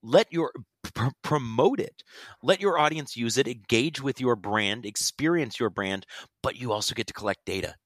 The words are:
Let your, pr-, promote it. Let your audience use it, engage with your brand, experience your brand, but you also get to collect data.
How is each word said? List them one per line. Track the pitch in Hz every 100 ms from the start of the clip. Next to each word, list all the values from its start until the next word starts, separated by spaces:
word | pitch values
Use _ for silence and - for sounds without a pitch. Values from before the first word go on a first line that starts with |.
Let | 113 156 226
your, | 165 156 - - _ -
pr-, | - 120 -
promote | - 151 120 113 160 269
it. | - - - - - -
Let | 120 190
your | 196 165
audience | 151 156 139 -
use | 117 117
it, | 143
engage | 123 98 117 143 147
with | 139 131
your | 127 117
brand, | 95 107 101 104
experience | 101 101 - - 151 170 131 -
your | 113
brand, | 95 98 98 - - - _
but | 135 -
you | 123
also | 107 -
get | - 110
to |
collect | - 104 95 -
data. | 92 85 -